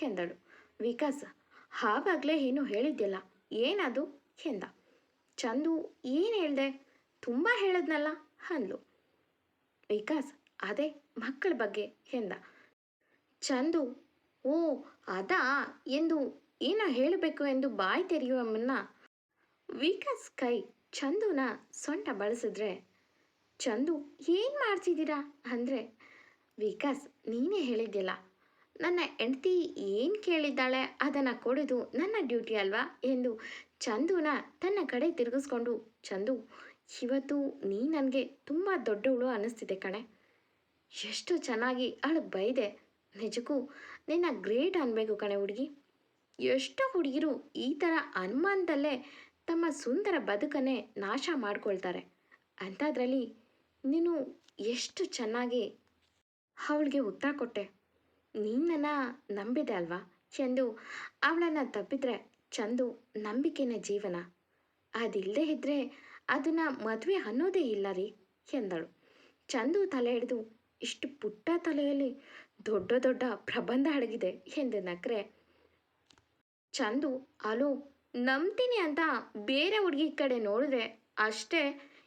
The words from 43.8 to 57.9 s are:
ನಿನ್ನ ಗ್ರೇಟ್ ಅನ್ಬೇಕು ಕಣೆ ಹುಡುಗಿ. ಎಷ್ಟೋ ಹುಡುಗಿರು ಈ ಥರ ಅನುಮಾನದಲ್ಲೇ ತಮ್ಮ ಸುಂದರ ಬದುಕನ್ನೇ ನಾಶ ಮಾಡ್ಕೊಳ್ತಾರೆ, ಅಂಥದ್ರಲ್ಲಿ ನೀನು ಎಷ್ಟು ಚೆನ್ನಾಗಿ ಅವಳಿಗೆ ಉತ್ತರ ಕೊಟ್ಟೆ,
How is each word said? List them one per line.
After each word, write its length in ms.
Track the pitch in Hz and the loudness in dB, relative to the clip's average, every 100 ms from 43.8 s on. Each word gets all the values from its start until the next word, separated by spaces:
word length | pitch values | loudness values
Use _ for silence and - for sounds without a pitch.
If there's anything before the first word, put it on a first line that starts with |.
| - - - | -18 -14 -4
ನಿನ್ನ 180 | 320 349 220 | 0 0 -2
ಗ್ರೇಟ್ 360 | 185 233 339 370 | 0 0 2 2
ಅನ್ಬೇಕು 380 | 262 220 220 202 | 0 0 0 0
ಕಣೆ 200 | 208 202 | 0 0
ಹುಡುಗಿ. 360 | 196 208 294 - _ _ _ _ _ - | -2 -2 -6 -8 _ _ _ _ _ -4
ಎಷ್ಟೋ 500 | 127 131 185 - 539 | 2 2 0 0 0
ಹುಡುಗಿರು 600 | 392 285 262 302 247 - - | 2 0 2 0 -2 -6 -4
ಈ 180 | 240 | -2
ಥರ 200 | 330 349 320 - 196 | 0 2 2 0 -2
ಅನುಮಾನದಲ್ಲೇ 920 | 185 247 381 392 339 285 294 254 - - - _ - | -2 2 2 2 2 2 2 -2 -6 -18 -20 _ -2
ತಮ್ಮ 180 | 330 339 | 0 0
ಸುಂದರ 500 | 277 233 285 415 339 | 0 -2 0 2 0
ಬದುಕನ್ನೇ 720 | 220 202 285 285 262 247 - - | 2 0 0 0 0 0 -4 -6
ನಾಶ 320 | 196 247 302 302 | -2 -2 0 0
ಮಾಡ್ಕೊಳ್ತಾರೆ, 640 | 208 208 214 185 185 180 - _ _ - _ - | 0 -2 0 0 -2 -4 -8 _ _ -20 _ -10
ಅಂಥದ್ರಲ್ಲಿ 720 | 190 190 302 247 247 269 226 - _ _ _ _ 269 | -8 -2 0 0 0 0 -2 -8 _ _ _ _ 0
ನೀನು 560 | 320 339 330 269 - _ - | 2 2 2 -2 -8 _ -6
ಎಷ್ಟು 460 | 208 247 - - 370 | -4 -2 -4 -4 -4
ಚೆನ್ನಾಗಿ 600 | - 220 240 247 247 202 - _ _ _ _ _ _ _ - - | -2 -2 -2 0 0 -2 -6 _ _ _ _ _ _ _ -8 0
ಅವಳಿಗೆ 300 | 302 294 277 | 2 2 2
ಉತ್ತರ 380 | 220 190 277 285 | 0 0 -2 -2
ಕೊಟ್ಟೆ, 260 | 240 208 196 - _ | -4 -6 -8 -12 _